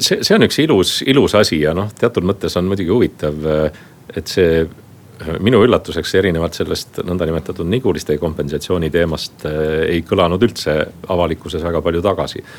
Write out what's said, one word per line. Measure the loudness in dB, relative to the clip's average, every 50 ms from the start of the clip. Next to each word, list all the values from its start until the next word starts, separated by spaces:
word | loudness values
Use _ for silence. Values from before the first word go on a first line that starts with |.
see, | 0 0 0 0 2
see | 2 4
on | 4 4
üks | 4 4 0
ilus, | 2 4 4 4 4 2 0 -2 0
ilus | 2 4 4 4 4 4 4
asi | 2 4 2 0
ja | 0 0
noh, | 0 0 -4 -6 -4
teatud | -2 -2 0 0 0 0
mõttes | 0 -2 -2 -4 -4 -2 -2
on | 0
muidugi | 0 -2 -2 0 0
huvitav, | 2 2 2 0 -2 -4 -4 -4 -4 -2 -2
äh, | 0 0 2 0 -2 -4 -8 -18 -20 -20 -20 -20 -12 -10
et | -10 -10 -4
see, | 0 2 2 4 4 2 0
äh, | -2 -6 -16 -20 -20 -20 -20 -20 -20 -20 -12 -8 -8 -6 0
minu | 2 4 6 6 6
üllatuseks | 6 4 2 0 -4 -6 -6 -6 0 0 2
erinevalt | 2 2 0 0 -2 -2 -4 -6
sellest | -4 -4 -4 -6 -8 -10 -10 -10 -6
nõndanimetatud | -4 -4 -2 -2 -2 -2 -4 -6 -6 -8 -6 -4 -2
Niguliste | -2 0 0 0 -2 0 -2 -2 -2 -2
kompensatsiooni | -2 -4 -4 -4 -6 -4 -4 -6 -4 -2 -2 -2 -2 0
teemast, | 0 0 0 0 0 -4 -8 -12 -14 -10 -8 -6
äh, | -2 -2 -2 0 0 0 0 0
ei | 0 -2 -2
kõlanud | 0 2 2 2 2 4 2
üldse | 2 2 0 -2 -2 -2 0 0 -2 -4 -6 -16 -8 -4
avalikkuses | -2 0 0 0 -2 -6 -6 -8 -8 -6
väga | -4 -2 -2 0
palju | 0 0 -2 0
tagasi. | 0 0 0 0 -2 -4 -6 -12 -14 -16 -20